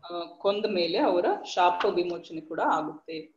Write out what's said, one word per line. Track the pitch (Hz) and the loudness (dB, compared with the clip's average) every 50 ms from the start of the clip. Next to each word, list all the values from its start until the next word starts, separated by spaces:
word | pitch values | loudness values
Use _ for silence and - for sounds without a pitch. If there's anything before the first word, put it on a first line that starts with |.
| - | -12
ಆ, | - 175 175 170 | -8 -8 -8 -8
ಕೊಂದ | 160 - - - 196 202 208 214 | -8 -12 -2 0 0 0 2 0
ಮೇಲೆ | 214 208 180 170 160 170 220 | -2 0 0 0 0 2 2
ಅವರ | 294 240 185 175 180 - 392 - - - - | 2 4 4 4 2 2 0 0 -4 -6 0
ಶಾಪ | - 180 180 - - - | 4 4 4 4 4 2
ವಿಮೋಚನೆ | 208 185 175 175 175 175 165 - - 165 160 | 2 2 2 0 -2 -2 -6 -8 -10 -12 -12
ಕೂಡ | 156 - 165 160 | -10 -6 -4 -2
ಆಗುತ್ತೆ. | 214 294 220 160 156 151 156 151 _ - 165 156 160 - _ | 0 2 2 0 0 -4 -8 -12 _ -12 -10 -10 -10 -12 _